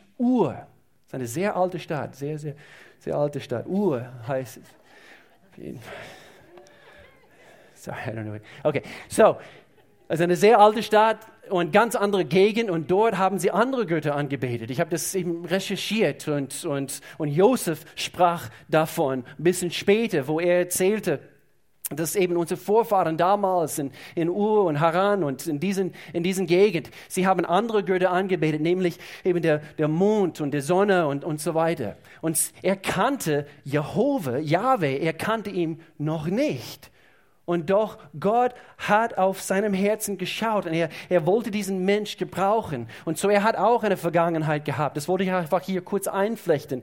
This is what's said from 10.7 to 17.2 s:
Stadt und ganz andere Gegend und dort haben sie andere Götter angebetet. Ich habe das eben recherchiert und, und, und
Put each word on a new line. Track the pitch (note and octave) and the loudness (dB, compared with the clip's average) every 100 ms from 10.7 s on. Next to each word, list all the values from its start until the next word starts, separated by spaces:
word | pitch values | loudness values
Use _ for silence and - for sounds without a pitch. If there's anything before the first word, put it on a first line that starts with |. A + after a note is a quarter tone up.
| A3 | 6
Stadt | - G#3+ A3 A3 - - - | 2 4 4 2 -6 -20 -4
und | F#3 E3+ | -2 2
ganz | G3+ A#3 A#3 | 4 4 2
andere | G3+ G3+ D#3 | 0 0 2
Gegend | F3 G3+ G#3+ A#3 | 4 4 2 -2
und | E3 C#3+ | -2 0
dort | F#3 A3+ F#3 | 2 2 2
haben | F#3+ F#3+ | 0 0
sie | F3+ | 0
andere | - B3 C4+ G3 | 0 0 0 -2
Götter | E3 D3+ C#3+ | -2 -2 -2
angebetet. | C#3+ C3+ B2 A#2+ A2 | -2 -4 -4 -4 -4
Ich | C3 | -4
habe | E3 | -2
das | E3 - | -2 -4
eben | F#3+ F3+ E3+ E3+ | -4 -4 -6 -4
recherchiert | F#3 F#3+ G3 - G#3 F3 C#3 - | -4 -4 -6 -4 0 0 -2 -4
und, | D3 C3+ - E3+ | -4 -4 -6 -6
und, | C#3 C3+ - - | -4 -4 -8 -14
und | - | -6